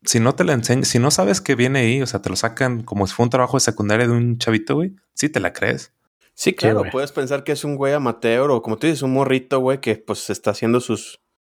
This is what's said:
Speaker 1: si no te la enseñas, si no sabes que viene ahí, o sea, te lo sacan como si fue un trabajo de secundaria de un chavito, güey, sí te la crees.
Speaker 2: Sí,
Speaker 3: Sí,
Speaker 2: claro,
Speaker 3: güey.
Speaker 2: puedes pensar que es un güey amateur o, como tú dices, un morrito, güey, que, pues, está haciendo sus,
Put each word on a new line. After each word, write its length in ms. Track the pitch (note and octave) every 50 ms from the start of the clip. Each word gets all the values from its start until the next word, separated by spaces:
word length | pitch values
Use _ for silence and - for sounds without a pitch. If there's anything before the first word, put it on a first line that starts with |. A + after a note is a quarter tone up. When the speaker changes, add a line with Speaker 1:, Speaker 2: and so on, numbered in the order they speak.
| -
Speaker 1:
si 160 | - - A#2+
no 160 | A2+ B2 C3
te 80 | - F3+
la 120 | E3+ D3
enseñas, 340 | A#2+ A#2 - A#2+ C3 C3+ -
si 100 | - A#2+
no 140 | A#2+ D3 -
sabes 280 | - F#3+ G3+ G3 F#3+
que 140 | - - C3+
viene 240 | A2+ B2 B2+ C3+ C#3
ahí, 240 | B2 A2+ A#2+ C#3 C3+
o 40 | A#2
sea, 120 | - G2
te 100 | - -
lo 40 | F#2+
sacan 460 | - - A2+ - - C3+ B2+ B2 A#2 A2+
como 240 | - - G2+ G2
si 80 | F#2+ -
fue 80 | - A#2
un 60 | A#2+
trabajo 260 | A#2+ C3 B2 A#2+ - C3+
de 20 |
secundaria 480 | - - G#2+ - G#2+ G2+ G#2 A2 B2 A#2+
de 40 | A#2
un 260 | A#2 A#2+ A#2+ A#2 A#2+
chavito, 360 | - A#2 A2+ A2 A2 - C#3
güey, 220 | C#3+ E3+ F#3+ F#3+ _ _ _ -
sí 140 | - - D3+
te 100 | D#3 A#2
la 140 | F#2+ F2 -
crees. 400 | - G2 G#2+ B2 C#3 - - _ _ _ _ _ _ _ _ _
Speaker 2:
Sí, 160 | - - -
Speaker 3:
Sí, 40 | F#3
Speaker 2:
claro, 260 | - - A2 A2 G#2
Speaker 3:
güey. 120 | - F2+ -
Speaker 2:
puedes 180 | B2+ C#3 C#3+
pensar 320 | - E3 C#3 B2+ C#3+ C#3 C#3
que 80 | -
es 140 | D3 C#3 -
un 100 | D3 C#3+
güey 180 | C3+ C#3 C3+ C#3+
amateur 580 | D3 C3+ B2 A2+ - - A2+ A2+ B2 C3+ D3 C3+
o, 100 | A#2 -
como 140 | A2 A2
tú 100 | - -
dices, 160 | D#3+ D#3+ C3+ C#3
un 100 | C3 C3
morrito, 460 | C3+ C3+ C3 C3 C3 B2+ - C#3+ C3+
güey, 220 | B2+ B2+ C3+ C3+
que, 160 | - A#2+ G#2+
pues, 340 | - - - G#2 - - -
está 220 | G2+ - - A2 G2+
haciendo 260 | - - A2+ A#2 B2
sus, 420 | B2 - A2 G2+ - - - - _ _ _ _